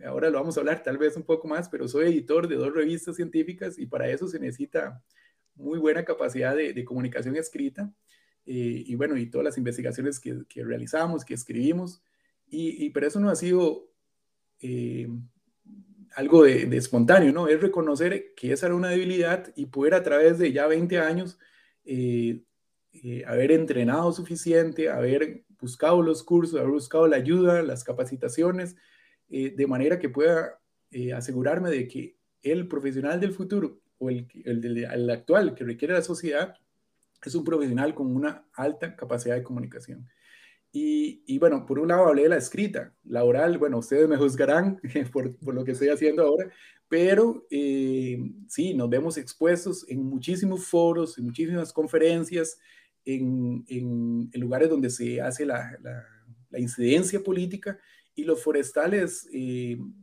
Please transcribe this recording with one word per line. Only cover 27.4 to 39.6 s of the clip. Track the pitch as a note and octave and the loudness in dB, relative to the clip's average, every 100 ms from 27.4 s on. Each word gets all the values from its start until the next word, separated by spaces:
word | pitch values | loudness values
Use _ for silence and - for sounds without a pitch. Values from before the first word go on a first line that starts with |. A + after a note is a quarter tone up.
| F3+ F3 | 4 4
las | D#3 B2 | 0 -4
capacitaciones, | - B2 B2 C3 - - F3 F#3 F3 - _ _ _ _ _ | -6 -6 -6 -6 -6 0 0 0 -6 -12 _ _ _ _ _
eh, | C3+ C3+ C3+ | -6 -6 -2
de | C#3 | 0
manera | B2+ C#3+ F3 | 2 0 0
que | C#3+ | -2
pueda, | C3 D#3+ E3 - - _ _ _ | 2 2 2 -2 -10 _ _ _
eh, | B2+ B2 | -8 -6
asegurarme | B2 B2 B2+ C3+ E3+ F3+ | -6 -6 -4 -2 -2 -2
de | C#3 B2 | -4 -4
que | C3+ - - _ _ | -8 -14 -16 _ _
el | C#3 F3 F3 | -2 -2 -2
profesional | C#3+ C#3 C3+ C#3+ F3 | -6 -4 -4 -4 -2
del | G3 | -2
futuro | F#3+ F3+ G3+ D#3 - _ _ | -4 -4 -2 -4 -8 _ _
o | C3 | -6
el, | B2 B2 - | -6 -8 -12
el, | B2 A#2 | -6 -4
el, | A#2+ A#2 | -4 -4
el | A#2 B2 A#2+ | -4 -2 -2
actual | A#2 - F#3+ F#3+ | -2 2 2 2
que | - | -2
requiere | A#2+ A#2 D3 | -8 -4 -2
la | F3+ | -2
sociedad | F3 E3+ E3 C#3+ F#3+ - _ _ _ _ _ _ | -2 -6 -4 -4 -4 -8 _ _ _ _ _ _
es | C3+ | -6
un | E3 | -4
profesional | D3+ D#3+ C3+ B2 D3 | 0 0 0 0 0
con | D#3 C3 | -2 -2
una | B2+ D3 D3 _ | -2 -2 -6 _
alta | - C#3 D3 E3+ | -6 -6 -4 -8
capacidad | - B2 A#2+ A#2+ | -10 -6 -4 -2
de | B2 | -4
comunicación. | B2 B2 | -4 -8